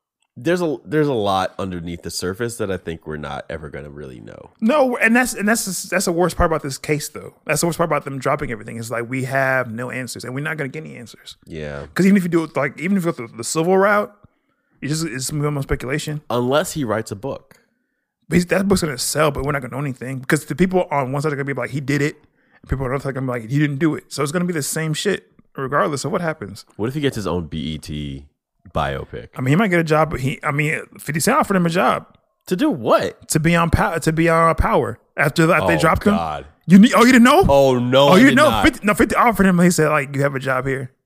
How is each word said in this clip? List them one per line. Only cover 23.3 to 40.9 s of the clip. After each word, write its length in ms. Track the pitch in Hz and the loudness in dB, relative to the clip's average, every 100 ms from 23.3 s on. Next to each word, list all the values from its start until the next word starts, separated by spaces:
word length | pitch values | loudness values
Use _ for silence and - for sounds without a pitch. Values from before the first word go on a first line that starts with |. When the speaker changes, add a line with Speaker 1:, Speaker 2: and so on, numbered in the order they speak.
| 123 | -6
Speaker 2:
like, 100 | 110 | -2
"He 80 | 143 | 0
didn't 200 | 151 139 | 0 2
do 180 | 156 143 | 0 0
it." 80 | - | -6
So 100 | - | -6
it's 120 | 147 | -4
gonna 100 | 180 180 | -2 -2
be 60 | |
the 80 | 165 | -2
same 320 | 135 160 160 | -4 -4 -4
shit 380 | 151 202 185 - _ _ - | -2 -2 -4 -6 _ _ -10
regardless 480 | 135 143 190 139 139 | -4 -2 -2 -2 -4
of 60 | |
what 80 | 190 | -4
happens. 440 | 170 151 101 101 - - | -4 -6 -10 -14 -18 -6
Speaker 1:
What 140 | 110 | -4
if 40 | |
he 60 | 143 | -2
gets 160 | 139 117 | -2 -2
his 100 | 92 | -4
own 220 | 87 80 | -4 -4
B 280 | 80 73 78 | -6 -6 -8
E 20 | |
T 500 | - 76 73 69 71 _ _ _ - - | -8 -8 -8 -12 -16 _ _ _ -8 -4
biopic? 540 | 69 67 - - - - | -4 -4 -10 -14 -14 -6
Speaker 2:
I 20 | |
mean, 80 | 127 | 0
he 80 | 156 | 2
might 140 | 220 | 4
get 100 | 175 | 2
a 40 | 160 | 2
job, 240 | 151 156 | 2 2
but 80 | 120 | -2
he, 240 | 127 139 | -4 -4
I 80 | 151 | -4
mean, 300 | 143 151 139 - - | -2 -2 -4 -8 -12
fifty 220 | - 156 | -8 -2
Cent 160 | 196 277 | 0 2
offered 180 | - 196 | 2 0
him 100 | 170 | 2
a 40 | |
job. 480 | 165 226 - - _ _ _ - | 2 0 0 -6 _ _ _ -6
Speaker 1:
To 100 | 180 | 0
do 120 | 302 | 0
what? 600 | 175 110 302 92 - - | 0 2 2 2 -6 -2
Speaker 2:
To 100 | 156 | 0
be 160 | 156 170 | 2 2
on 140 | 170 | 4
Pow-, 280 | - 202 165 | 2 2 0
to 120 | 160 | -2
be 160 | 160 165 | 2 2
on 260 | 165 165 160 | 4 4 2
Power 440 | 202 202 110 113 _ - | 0 0 0 -6 _ -2
after 300 | 143 143 160 | 0 4 4
that 180 | 165 - | 4 2
they 120 | 165 | 2
Speaker 1:
Oh, 20 | |
Speaker 2:
dropped 260 | 160 180 - | 2 2 2
him. 80 | 208 | 2
Speaker 1:
God. 300 | - 73 - _ - | -2 -6 -12 _ 6
Speaker 2:
You 140 | 190 | 8
ne-, 120 | 220 190 | 10 8
oh, 100 | 233 | 6
you 80 | |
didn't 100 | 262 | 8
know? 220 | 240 302 392 | 8 6 6
Speaker 1:
Oh, 320 | 139 135 127 | 6 6 4
no, 300 | 123 131 143 | 4 4 8
Speaker 2:
Oh, 40 | 185 | 8
Speaker 1:
I 20 | |
Speaker 2:
you 80 | 269 | 8
Speaker 1:
did 100 | 262 | 6
Speaker 2:
know? 140 | 302 | 4
Speaker 1:
not. 160 | 214 294 | 4 2
Speaker 2:
fifty, 200 | - 208 | 2 0
no, 80 | |
fifty 220 | 208 214 - | 2 2 4
offered 300 | 226 208 196 | 2 4 4
him. 120 | 180 | 6
He 120 | 175 | 4
said, 160 | 170 151 | 4 2
like, 260 | 151 139 | 0 -2
"You 80 | 139 | -2
have 120 | 139 135 | -2 -2
a 40 | |
job 280 | 135 127 131 | -4 -2 -2
here." 240 | 131 127 | -4 -8